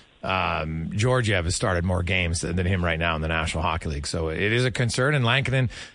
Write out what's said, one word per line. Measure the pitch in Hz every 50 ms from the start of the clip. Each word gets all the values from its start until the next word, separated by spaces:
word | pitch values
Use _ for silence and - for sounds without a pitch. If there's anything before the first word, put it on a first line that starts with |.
| - - _ _
um, | - 95 95 92 90 87 85 80 78 78 80 80 82 - -
Georgiev | 101 107 127 127 127 123 104 104 92 85
has | 87 -
started | - - 110 92 87 85
more | 95 92 87
games | 87 87 95 92 90 85 82 82
than, | - 85 87
than | 92 90
him | 90 98 90 87
right | 85 82 80
now | 85 85 82 80
in |
the | 78 80
National | 82 80 78 80 - 82
Hockey | 80 85 80 85 - 82
League. | 78 76 73 -
So | - 87 82 80
it | 80 85 95 104 110
is | 120 123
a | 127
concern. | - - 127 117 98 - 127 139 151
And | 143 123
Lankinen, | 117 120 139 127 110 123 131 127 110 - - - - -